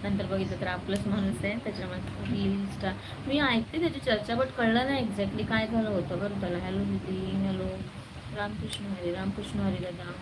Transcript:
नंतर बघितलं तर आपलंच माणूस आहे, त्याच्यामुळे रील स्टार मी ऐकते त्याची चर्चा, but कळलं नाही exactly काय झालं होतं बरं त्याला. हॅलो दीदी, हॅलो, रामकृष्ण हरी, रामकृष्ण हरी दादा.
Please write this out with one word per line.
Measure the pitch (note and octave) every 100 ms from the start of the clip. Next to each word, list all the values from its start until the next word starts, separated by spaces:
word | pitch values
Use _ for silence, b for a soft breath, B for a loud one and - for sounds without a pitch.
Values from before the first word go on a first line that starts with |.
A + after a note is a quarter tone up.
नंतर | G3+ G3 F#3
बघितलं | F#3+ F#3+ F#3
तर | F#3+
आपलंच | F3+ F#3 G3 G#3
माणूस | G#3 G3 - G3
आहे, | A3+
त्याच्यामुळे | F#3 F3 F#3 F3+
रील | F#3+ - G3+ G3+ G3 G3 G3
स्टार | - F#3+ F#3+ B B -
मी | C#4+
ऐकते | C#4 A#3 A3+ D#4
त्याची | E4 C4+
चर्चा, | B3+ G#3+ G#3
but | A#3 C4
कळलं | - A3+ A3+ C4
नाही | C#4 A3+
exactly | G3 G3 G#3+ G#3+
काय | A3 A3
झालं | A3+ A3
होतं | G#3 - F3+
बरं | G3+ G3
त्याला. | F#3 F3
हॅलो | F#3 F#3+
दीदी, | G3+ G3 F#3+ F#3+ F#3+ G3 C3+
हॅलो, | C3+ F#3 F#3+ G3 - - - - G#3
रामकृष्ण | G#3 G#3+ G#3+ - G3+
हरी, | F#3+ F3
रामकृष्ण | F3 F#3+ G3+ G3 G3+
हरी | G3 F#3
दादा. | F3+ F3 F3 F3+